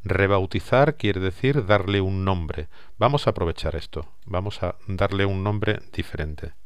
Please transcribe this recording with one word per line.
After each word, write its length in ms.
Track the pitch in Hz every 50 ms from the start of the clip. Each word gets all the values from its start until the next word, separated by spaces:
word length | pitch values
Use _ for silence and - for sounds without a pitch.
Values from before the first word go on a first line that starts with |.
| -
Rebautizar 920 | - 95 92 98 95 101 98 95 92 - 98 - - - 127 139 156 147
quiere 240 | - - 107 98 92
decir 460 | 92 92 90 - - 131 139 147 107
darle 340 | 90 104 101 92 95 101 101
un 240 | 95 92 98 95 95
nombre. 440 | 95 95 87 82 82 - - 87 - - - - - -
Vamos 300 | - 107 123 139 147 -
a 40 | -
aprovechar 460 | 107 - 95 82 82 - - 80 80
esto. 340 | 82 - - - - 78 - - - -
Vamos 380 | 104 95 90 95 104 - - -
a 140 | 87 - - -
darle 400 | - 98 92 101 98 101 98 98
un 180 | 98 98 95 95
nombre 380 | 104 104 107 101 - 107 - - - -
diferente. 640 | - 87 - - - 80 78 76 - - 73 - - -